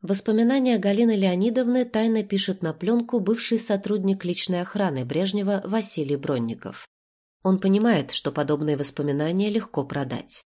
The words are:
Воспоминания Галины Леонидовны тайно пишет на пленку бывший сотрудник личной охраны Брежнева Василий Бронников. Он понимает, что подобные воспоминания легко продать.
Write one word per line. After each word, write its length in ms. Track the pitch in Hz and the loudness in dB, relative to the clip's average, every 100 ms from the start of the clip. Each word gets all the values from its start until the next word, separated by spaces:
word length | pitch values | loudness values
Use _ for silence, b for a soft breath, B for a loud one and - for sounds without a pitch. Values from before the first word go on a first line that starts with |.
Воспоминания 760 | 180 196 - 214 233 269 254 226 | -2 -2 2 2 4 4 2 2
Галины 360 | 196 202 233 | 2 4 4
Леонидовны 720 | 214 190 180 214 233 240 247 | 4 2 4 2 2 2 2
тайно 380 | 247 220 226 220 | 0 0 2 2
пишет 400 | 202 196 196 190 | 0 -2 0 -2
на 100 | 165 | -4
пленку 480 | 160 180 240 240 240 | -4 0 0 2 0
бывший 380 | 190 226 - 226 | 0 0 0 -2
сотрудник 680 | - 202 196 208 190 190 | 0 -2 0 -2 0 0
личной 380 | 180 180 - 180 | -2 -4 -2 -2
охраны 420 | 180 202 196 135 | -2 -2 0 0
Брежнева 560 | 127 143 190 202 196 196 190 | -2 -2 0 0 0 -2 0
Василий 500 | 220 214 - 143 143 | -2 -2 -4 -2 -2
Бронников. 720 | 139 135 117 107 - - - _ _ _ _ _ | 0 -2 -2 -4 -10 -14 -20 _ _ _ _ _
Он 160 | 190 185 | 0 2
понимает, 540 | 190 196 226 196 139 | 4 4 4 2 0
что 200 | - - | -4 -4
подобные 460 | 143 143 147 151 147 | -2 -2 0 0 -2
воспоминания 720 | 143 - 143 143 156 180 208 | -2 -4 -2 0 0 0 0
легко 340 | 208 208 - | -2 -4 -6
продать. 560 | 131 143 131 120 - - | -4 -4 -4 -6 -10 -14